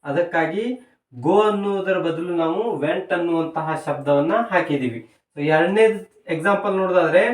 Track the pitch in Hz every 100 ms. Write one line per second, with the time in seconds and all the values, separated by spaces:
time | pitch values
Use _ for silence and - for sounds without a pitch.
0 | 147 139 170 165 160 185 240 254 - _
1 | _ 123 135 196 214 202 202 196 185 180
2 | 165 160 175 170 165 180 233 165 147 180
3 | 190 180 170 165 160 160 156 151 - 139
4 | 147 143 151 165 233 185 - 143 127 113
5 | - _ _ - 147 156 170 202 220 202
6 | - _ - 160 160 196 202 190 185 180
7 | 165 175 233